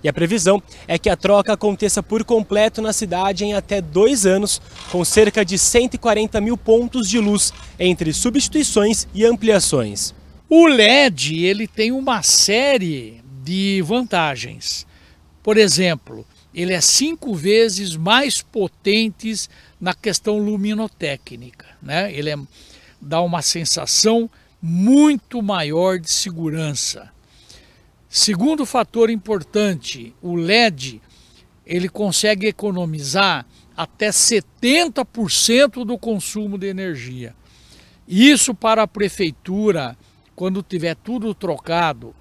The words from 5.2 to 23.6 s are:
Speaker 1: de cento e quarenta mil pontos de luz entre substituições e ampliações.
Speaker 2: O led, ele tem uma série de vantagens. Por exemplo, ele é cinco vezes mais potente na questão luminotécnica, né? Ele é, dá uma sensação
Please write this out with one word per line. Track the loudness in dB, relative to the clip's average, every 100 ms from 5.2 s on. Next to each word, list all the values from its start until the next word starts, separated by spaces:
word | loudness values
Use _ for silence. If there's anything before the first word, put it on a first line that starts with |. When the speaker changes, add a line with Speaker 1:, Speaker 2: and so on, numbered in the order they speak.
| 4 4
Speaker 1:
de | 0 0
cento | 2 2 0
e | -2
quarenta | 0 0 0 -2
mil | -2 -2
pontos | 2 2 2 -4 -2
de | 0
luz | 2 2 0 -4 -20 -2
entre | 0 0 -2
substituições | -2 0 0 0 -2 0 2 2 0 -4
e | 2
ampliações. | 2 4 2 4 2 0 -2 -6 -8 -10 -20 -20 _
Speaker 2:
O | 8
led, | 8 8 6 6 4 0 -4 0
ele | 0 0 -4
tem | -2 -2
uma | -2 -2 0
série | 2 2 4 2 2 0 0 -6 -10 -18 -20 -14
de | -6 -2 0 0
vantagens. | 0 -2 0 0 0 -4 -10 -10 -10 -10 -12 _ _ _ _ _
Por | 0 4
exemplo, | 4 2 0 -2 -8 -20 -20 _ _
ele | -8 -4
é | 0
cinco | 2 2 0 -4 -6
vezes | -4 2 4 4 0 -6
mais | -4 2 2 2 -4
potente | -6 -4 -4 _ 0 0 0 -4 -8 -8 -10 -16 _ _
na | -6
questão | -4 -4 -4 -2 -2
luminotécnica, | -2 -2 -2 -4 -6 _ -8 -8 -12 -18 -20 -20 -20 _
né? | -6 -4 -4
Ele | -6 -6
é, | -8 -12 _ -20 -20 _ _
dá | -4 -2
uma | 0 -2
sensação | -4 -4